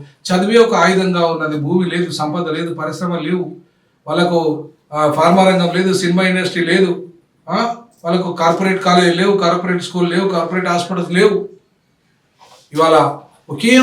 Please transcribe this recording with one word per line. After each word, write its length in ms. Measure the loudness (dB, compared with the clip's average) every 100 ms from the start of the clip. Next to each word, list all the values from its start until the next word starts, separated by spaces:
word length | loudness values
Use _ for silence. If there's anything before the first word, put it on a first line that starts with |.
| -14 _ -4
చదివే 280 | 0 2 4
ఒక 100 | 4 4
ఆయుధంగా 380 | 2 2 0 0 0
ఉన్నది. 240 | 0 -4 -4 -2
భూమి 200 | 0 0
లేదు, 140 | -2 -4 -4
సంపద 280 | -6 -4 -4 -6
లేదు, 160 | -6 -6
పరిశ్రమలు 440 | -8 -6 -6 -4 -4
లేవు 180 | -4 -6 -12 _ _ _ _ -6
వాళ్ళకు, 320 | -2 0 0 -2 -4 -8 _ _
ఆ, 40 | -2 0 2
ఫార్మా 260 | 4 4 4
రంగం 200 | 2 0 0
లేదు, 140 | 0 0
సినిమా 220 | 0 0 0
ఇండస్ట్రీ 320 | 0 -2 -4 0
లేదు, 180 | 2 2 -2 -10 -20 _ _ -8 -4
ఆ, 40 | -4 -6 -14 _
వాళ్ళకు 240 | -4 -2 -2 -2
కార్పొరేట్ 400 | 0 0 0 -2
కాలేజీలు 320 | 0 2 2 2
లేవు, 140 | 0 2
కార్పొరేట్ 400 | 0 -2 -2 -4 -4
స్కూల్ 200 | -4 -2
లేవు, 120 | 0 -2
కార్పొరేట్ 360 | -2 -4 -4 -2
హాస్పిటల్స్ 420 | -4 -4 -6 -2 2
లేవు. 180 | 4 2 -6 -16 _ _ _ _ _ _ _ _ -20 -20 _
ఇవాళ 220 | 0 4 4 2 -2 -16 _ -14
ఒకే 220 | -4 4 6